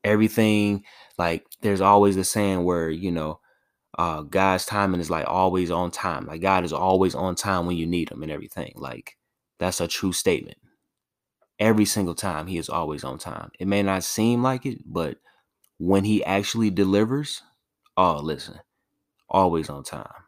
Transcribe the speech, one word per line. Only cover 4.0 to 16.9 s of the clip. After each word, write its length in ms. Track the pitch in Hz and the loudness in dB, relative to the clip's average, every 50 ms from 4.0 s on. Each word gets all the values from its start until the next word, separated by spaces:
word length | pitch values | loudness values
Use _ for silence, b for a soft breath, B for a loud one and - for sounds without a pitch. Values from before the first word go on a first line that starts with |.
| 85 85 78 76 | -2 -2 -2 -6
God's 440 | 76 71 - 95 98 95 92 90 - | -10 -2 0 2 2 4 2 0 -2
timing 340 | - 107 104 101 98 92 87 | -2 -2 0 0 0 0 -2
is, 100 | 85 78 | -2 -2
like, 160 | 82 80 - | -2 -2 -2
always 440 | - - 92 92 92 90 92 90 85 | -2 0 2 2 2 2 0 0 0
on 200 | 85 87 90 87 | -2 -2 -2 -4
time. 360 | - - - 92 80 - - | -4 -6 -6 -6 -6 -6 -8
Like, 160 | - 82 82 | -10 -8 -2
God 220 | 87 98 95 92 87 | 0 2 2 2 0
is 80 | 82 | -2
always 420 | 73 71 90 95 95 92 95 90 - | -2 0 2 4 4 6 4 4 2
on 200 | 67 90 92 87 | 0 -4 -4 -4
time 320 | - - 101 95 90 85 | -4 -2 -2 -2 0 0
when 100 | 87 90 | -2 -2
you 100 | 82 82 | -2 -2
need 240 | 82 87 85 80 - | -2 -2 -2 -2 -4
him 120 | - - | -8 -12
and 80 | 80 80 | -10 -10
everything. 420 | 76 - - - - 92 73 - - | -10 -10 -10 -12 -12 -12 -12 -12 -12
Like, 400 | - 73 65 - - - - _ _ _ _ _ _ _ _ _ _ | -12 -12 -12 -12 -14 -16 -20 _ _ _ _ _ _ _ _ _ _
that's 220 | 87 92 90 - | -4 -4 -2 -2
a 80 | 87 85 | -4 -4
true 240 | - - - 95 | -4 -2 -2 -2
statement. 460 | 90 - - 92 85 73 - - - _ _ _ _ _ _ _ _ _ _ _ _ _ _ _ _ _ _ _ _ - | -2 0 2 2 0 0 -2 -12 -18 _ _ _ _ _ _ _ _ _ _ _ _ _ _ _ _ _ _ _ _ 0
Every 260 | 104 113 110 107 104 | 2 4 4 4 2
single 300 | 98 - 110 95 85 82 | 2 0 -2 -2 -4 -4
time 320 | - - 95 82 78 80 | -6 -6 -6 -4 -6 -6
he 100 | 90 95 | -6 -6
is 120 | 101 - - | -6 -6 -4
always 340 | - 85 82 76 76 69 | -4 -4 -4 -4 -6 -6
on 160 | - 65 65 - | -8 -10 -10 -10
time. 320 | - 87 - - - - - _ | -12 -12 -12 -12 -14 -16 -12 _
It 80 | 92 | -2
may 160 | 98 98 101 | 0 2 2
not 220 | 98 98 95 92 87 | 2 0 0 -2 -4
seem 380 | - - - 110 117 120 120 | -4 -2 0 2 2 2 2
like 220 | 123 131 131 127 - | 2 0 -2 -2 -6
it, 140 | 139 120 - - | -8 -8 -8 -12
but 320 | - - - 80 76 - _ b b b b b b _ _ _ _ _ _ | -8 -4 -4 -4 -4 -6 _ b b b b b b _ _ _ _ _ _
when 260 | 78 87 98 98 98 | 2 2 4 4 4
he 200 | 107 107 107 - | 2 2 2 2
actually 460 | - 95 101 101 - - 113 113 107 | 0 0 0 0 -2 0 0 0 2
delivers, 720 | 92 95 98 95 | 4 2 2 4